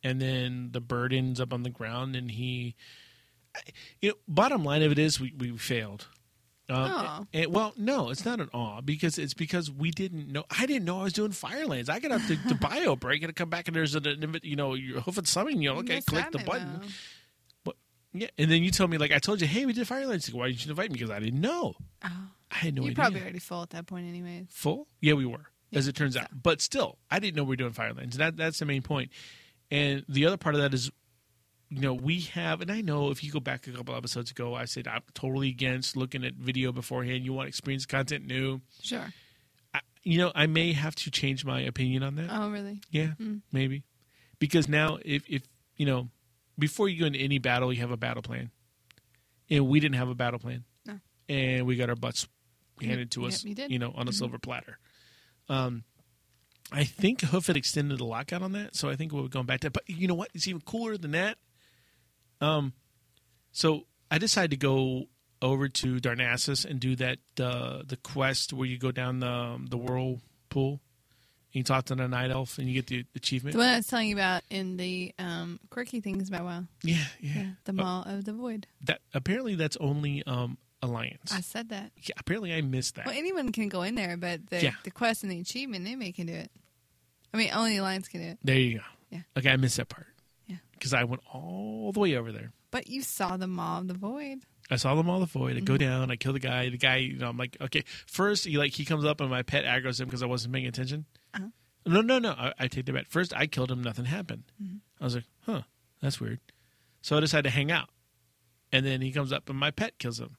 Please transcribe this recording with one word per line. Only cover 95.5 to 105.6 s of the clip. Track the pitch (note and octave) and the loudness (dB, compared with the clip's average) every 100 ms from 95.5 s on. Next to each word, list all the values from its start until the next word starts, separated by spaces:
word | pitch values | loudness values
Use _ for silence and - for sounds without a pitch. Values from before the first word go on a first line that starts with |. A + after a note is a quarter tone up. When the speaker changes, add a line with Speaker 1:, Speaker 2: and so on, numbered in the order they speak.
| B2 | 0
Speaker 1:
I | |
go | B2+ | 4
Speaker 2:
Mm-hmm. | C3+ | 4
Speaker 1:
down. | C3+ B2+ C3 | 4 2 0
I | B2 | 0
kill | C3 | 0
the | C3+ | -2
guy. | B2+ B2+ B2+ | 0 0 0
The | B2 | 2
guy, | C3 C3 | 4 4
you | C3 C3+ | 2 -2
know, | B2 | -4
I'm | A#2+ | -2
like, | B2+ - | -6 -6
okay. | C3+ D3+ - - - | -2 -2 -2 -12 -10
First, | - G3 G#3 F#3 | 2 2 2 2
he, | D3 | 2
like, | C#3+ | 2
he | C#3 | 0
comes | C#3+ D#3 D3 | 0 2 2
up | D3 | 2
and | C3+ | 0
my | B2+ | 0
pet | B2+ C#3+ C3 | 0 0 2
aggroes | B2+ B2+ A#2+ | 0 0 -2
him | B2+ | -4
'cause | B2+ | -2
I | B2 | -2
wasn't | B2 A#2 | -2 -2
paying | C3 B2+ | -4 -4
attention. | B2 B2+ D3 D3+ _ _ - | -4 -4 -4 -8 _ _ -10
Speaker 2:
Uh-huh. | G3 - _ _ - | -10 -12 _ _ 4
Speaker 1:
No, | F3 | 6
no, | A3+ B3+ | 8 4
no. | A#3 | 4
I, | C3 B2 - | 0 -2 0
I | C3 | -2
take | - B2+ | -2 -2
the | |
bet. | C3 - | -4 -2
First, | E3 F3+ - | -2 0 0
I | D3+ | -2
killed | - B2+ | 0 -2
him. | B2+ | 0
Nothing | A#2+ A2 B2 | -2 -2 -2
happened. | F3 F#3 A2 A#2+ _ | -2 -4 -10 -12 _
Speaker 2:
Mm-hmm. | G3+ G3+ _ _ | -12 -12 _ _
Speaker 1:
I | |
was | C3 A#2+ | -2 -2
like, | A#2 _ | -6 _
"Huh, | - F#3+ | -4 -4